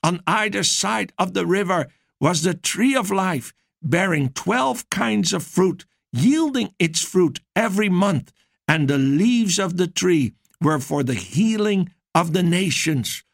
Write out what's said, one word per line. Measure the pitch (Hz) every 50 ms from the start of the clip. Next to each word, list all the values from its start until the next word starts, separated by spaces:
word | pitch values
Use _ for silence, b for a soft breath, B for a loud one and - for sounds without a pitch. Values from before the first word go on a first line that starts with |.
| -
On | 160 180 175 -
either | - 175 220 214 214 196 196 190
side | - - - - 196 220 220 196 180 _ -
of | 185 185 185
the | 190 180
river | 170 175 196 208 175 185 175 143 b b b b b b b
was | 131 151 180 156 151
the | 196 -
tree | 185 - - - - 220 262 277
of | 262 220 185 202
life, | 196 190 190 175 135 113 - - _ _ _ _ _
bearing | - 151 127 170 190 190 170 151 139 131
twelve | - - - 175 208 247 262 269 247 240 - _
kinds | - 190 208 226 214 208 190 160 190
of | 180 -
fruit, | - - - 185 190 185 - - _ _ _ _ _ -
yielding | 117 139 233 285 320 330 302 262 254 220 - _ _
its | - 165 160 -
fruit | - - - 185 180 156 131 - _ _ _
every | 185 226 233 185 196 214 208
month, | 180 175 196 202 185 139 - - _ _ _ _ _ _ _
and | - 151 160 147 131
the | 143 139
leaves | 135 135 139 147 190 233 247 240 226 202 170 -
of | 196 185 170
the | 175 180
tree | 175 - - - 185 175 156 135 107 - _ _ _ _ _
were | 165 147 156 147
for | 123 - 151 143 139
the | 123 131
healing | 107 95 - - 143 220 220 226 214 208 214 208 190 180 180 _ _ _ _ _
of | 160 175 170 156
the | 185 180
nations. | 170 170 180 190 185 135 - - 160 156 135 110 - - - - _